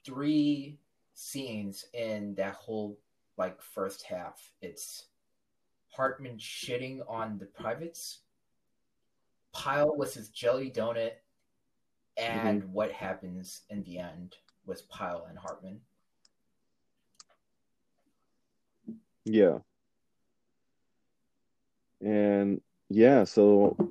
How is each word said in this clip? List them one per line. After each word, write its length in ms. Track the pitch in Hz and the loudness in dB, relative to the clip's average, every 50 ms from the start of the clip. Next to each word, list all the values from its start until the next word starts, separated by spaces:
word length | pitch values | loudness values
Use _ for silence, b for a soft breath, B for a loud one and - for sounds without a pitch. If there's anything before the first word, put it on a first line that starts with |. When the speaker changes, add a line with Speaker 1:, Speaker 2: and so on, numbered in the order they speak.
| - | -18
Speaker 1:
three 760 | 139 131 135 143 147 156 151 147 147 147 143 139 143 147 - _ _ _ _ _ _ _ | -14 -10 -4 -2 0 2 2 2 2 0 -2 -4 -10 -16 -20 _ _ _ _ _ _ _
scenes 720 | - - - - 139 135 127 110 107 101 98 98 - - - - | -18 -14 -12 -10 -8 -8 -8 -8 -8 -8 -10 -10 -14 -16 -14 -10
in 420 | 120 117 110 107 104 104 104 98 | -8 -6 -6 -6 -6 -8 -6 -6
that 200 | 95 95 98 98 | -4 -4 -4 -6
whole, 440 | - - - 110 107 107 104 104 - _ _ _ _ _ _ _ - | -10 -10 -8 -8 -6 -6 -8 -10 -14 _ _ _ _ _ _ _ -6
like, 240 | 92 92 92 - | -6 -6 -6 -10
first 420 | - - - - 95 98 - - - | -20 -14 -8 -6 -6 -6 -6 -10 -12
half. 500 | - 92 90 87 - - - - - _ _ | -12 -10 -10 -10 -12 -16 -18 -20 -20 _ _
It's 460 | - 90 - - - - - - - _ _ _ _ _ _ _ _ _ _ _ _ _ _ _ _ _ | -16 -16 -14 -14 -16 -16 -16 -18 -20 _ _ _ _ _ _ _ _ _ _ _ _ _ _ _ _ _
Hartman 480 | - - 131 131 131 - 135 123 117 110 | -6 -4 -2 -2 -2 -6 -12 -14 -14 -14
shitting 720 | - - - - - 147 123 123 131 131 131 131 - - | -14 -14 -12 -12 -8 -6 -6 -6 -6 -8 -10 -12 -10 -10
on 300 | 113 113 110 110 104 95 | -8 -6 -6 -6 -8 -10
the 80 | 98 | -12
privates, 800 | - - - 113 110 120 139 165 170 170 - - - - - _ _ _ _ _ _ _ _ _ _ _ _ _ _ _ _ _ _ _ _ _ _ _ _ _ _ | -14 -14 -10 -6 -6 -6 -6 -8 -12 -12 -14 -14 -14 -16 -18 _ _ _ _ _ _ _ _ _ _ _ _ _ _ _ _ _ _ _ _ _ _ _ _ _ _
Pyle 440 | - - - 143 139 147 147 156 151 | -14 -8 -6 -2 0 2 2 2 2
with 180 | 147 135 131 - | 0 -4 -6 -6
his 160 | 113 107 - | -10 -14 -16
jelly 420 | - - 120 120 127 131 135 131 | -10 -4 0 0 0 0 -2 -6
donut, 460 | - 113 110 117 117 113 113 113 - - _ _ _ _ _ _ _ _ _ _ _ _ _ _ _ _ _ _ _ - | -4 -4 -2 -2 -2 -2 -4 -4 -6 -10 _ _ _ _ _ _ _ _ _ _ _ _ _ _ _ _ _ _ _ -8
and 460 | 117 117 113 113 113 107 104 101 95 | -6 -4 -4 -2 0 0 0 0 -2
Speaker 2:
Mm-hmm. 80 | 92 92 | -4 -4
Speaker 1:
what 180 | 104 107 - | -4 -4 -4
happens 720 | - - 104 95 92 - - 90 90 92 92 - - - - - | -4 -6 -8 -8 -8 -8 -10 -12 -12 -12 -12 -14 -16 -20 -18 -14
in 140 | 104 101 95 | -12 -12 -12
the 160 | 90 90 90 | -10 -10 -12
end 380 | 87 87 80 87 90 92 - - _ _ _ _ _ | -12 -12 -12 -14 -16 -18 -20 -20 _ _ _ _ _
with 220 | 95 92 - - _ | -14 -12 -12 -14 _
Pyle 360 | - - 101 90 87 85 85 | -14 -10 -8 -8 -8 -8 -10
and 120 | 85 82 90 | -14 -16 -14
Hartman. 440 | 87 82 80 - 92 95 98 110 - _ _ _ _ _ _ _ _ _ _ _ _ _ _ _ _ _ _ _ _ _ _ _ _ _ _ - - _ _ _ _ _ _ _ _ _ _ _ _ _ _ _ _ _ _ _ _ _ _ _ _ _ _ _ _ _ _ _ _ 113 113 - _ _ _ _ - | -12 -12 -12 -12 -14 -16 -16 -18 -20 _ _ _ _ _ _ _ _ _ _ _ _ _ _ _ _ _ _ _ _ _ _ _ _ _ _ -20 -20 _ _ _ _ _ _ _ _ _ _ _ _ _ _ _ _ _ _ _ _ _ _ _ _ _ _ _ _ _ _ _ _ -18 -18 -18 _ _ _ _ -2
Speaker 2:
Yeah. 340 | 110 107 107 98 87 69 - - _ _ _ _ _ _ _ _ _ _ _ _ _ _ _ _ _ _ _ _ _ _ _ _ _ _ _ _ _ _ _ _ _ _ _ _ _ _ _ _ _ _ _ _ _ _ - | 2 6 6 8 8 6 2 -2 _ _ _ _ _ _ _ _ _ _ _ _ _ _ _ _ _ _ _ _ _ _ _ _ _ _ _ _ _ _ _ _ _ _ _ _ _ _ _ _ _ _ _ _ _ _ -6
And, 600 | - 107 107 104 104 104 101 101 101 98 98 - - _ _ _ _ - | -2 0 2 4 4 4 4 4 4 2 0 -2 -4 _ _ _ _ 0
yeah, 360 | 98 107 113 127 143 127 101 | 6 8 10 10 10 8 6
so 520 | - - 110 101 104 104 101 101 - - - - - | 6 6 8 10 10 10 10 8 6 4 2 0 0